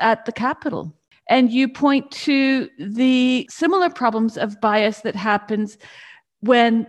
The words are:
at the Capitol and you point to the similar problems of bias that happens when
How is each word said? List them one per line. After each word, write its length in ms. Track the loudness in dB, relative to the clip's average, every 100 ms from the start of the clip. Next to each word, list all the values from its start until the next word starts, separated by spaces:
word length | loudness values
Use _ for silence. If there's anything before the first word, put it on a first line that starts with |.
at 240 | 0 0 -4
the 80 |
Capitol 600 | -6 -6 -4 -6 -8 -10 -14 _ _ 0
and 200 | 2 4
you 200 | 2 -2
point 420 | 0 0 0 -2
to 580 | -6 -2 2 2 0 -4 -10
the 720 | -8 0 2 2 2 0 -4
similar 400 | -4 0 2 0
problems 480 | 0 -2 0 -2 -2
of 220 | -6 -2
bias 400 | 0 2 0 -2
that 160 | -8 -6
happens 600 | -2 -2 -2 -4 -4 -10 -20 -20 -20 -20 _ _
when 460 | 2 4 4 2